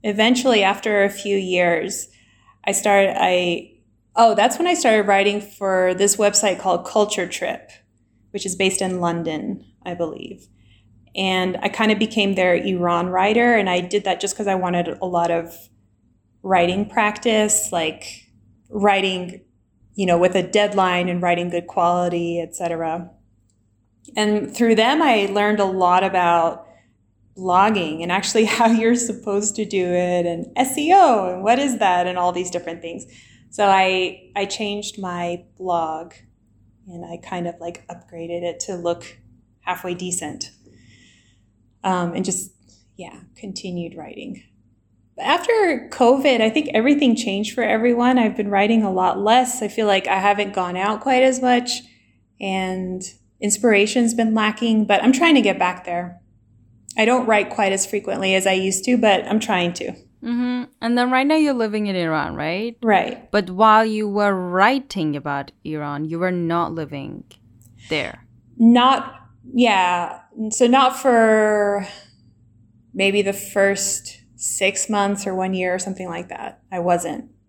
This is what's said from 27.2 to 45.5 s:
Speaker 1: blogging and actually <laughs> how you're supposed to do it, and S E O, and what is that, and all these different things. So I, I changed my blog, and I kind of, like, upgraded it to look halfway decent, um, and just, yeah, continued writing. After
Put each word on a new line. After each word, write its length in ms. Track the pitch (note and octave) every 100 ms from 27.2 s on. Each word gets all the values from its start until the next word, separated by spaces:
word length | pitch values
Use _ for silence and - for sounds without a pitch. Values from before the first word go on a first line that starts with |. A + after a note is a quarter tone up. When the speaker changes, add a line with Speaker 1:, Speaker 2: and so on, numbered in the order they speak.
| _ -
Speaker 1:
blogging 680 | F#3 F3+ G3+ G#3 E3 D#3
and 100 | E3+
actually 320 | F#3 - A3+
<laughs> 120 | G#3+ -
how 100 | A3+
you're 280 | A3+ A3+
supposed 640 | A#3 - G3+ - G3+ G#3+ -
to 80 |
do 220 | G#3 G3 F3+
it, 380 | F3+ F3+ F3+ F3
and 200 | E3+ F3 -
S 220 | C4+ -
E 140 | D4
O, 400 | G4 E4+ A3+ F#3
and 80 | F3+
what 160 | G3 B3
is 200 | C#4 A#3+
that, 280 | G#3 F3+ F3+
and 100 | F3+
all 160 | F3+
these 180 | F3+ F3+
different 300 | F3 E3+ E3+
things. 240 | E3+ F3 - - - _ _
So 160 | - G3+
I, 640 | F#3+ F#3+ F#3 F#3 - - G#3
I 100 | G3
changed 540 | - G#3+ G#3 G#3 -
my 440 | F#3 F3 F3 F3 - _
blog, 540 | F#3 E3+ D#3+ D#3+ E3+ - _ _ _ _ _ _ G3
and 180 | F3
I 120 | E3+ E3+
kind 320 | - F3+ F3
of, 80 | E3+
like, 260 | E3+ F3 _
upgraded 540 | F3+ _ E3+ E3+ E3+
it 180 | F3 E3+
to 160 | - F3+
look 420 | E3+ E3+ - - _ _ _ _
halfway 320 | - F3+ F#3
decent, 580 | F3+ F3+ F3 D3+ - - _ _ _ _ _ _ _ _ _ _ _ _ _
um, 320 | G3 F#3 F3
and 100 | E3+
just, 280 | F#3+ - - _ _ _ _ _
yeah, 240 | E3+ - - _
continued 600 | G3+ F#3+ F#3 F3 E3+ E3
writing. 480 | D#3 - - G3 _ _ _ _ _ _ _ -
After 680 | C4+ E4 -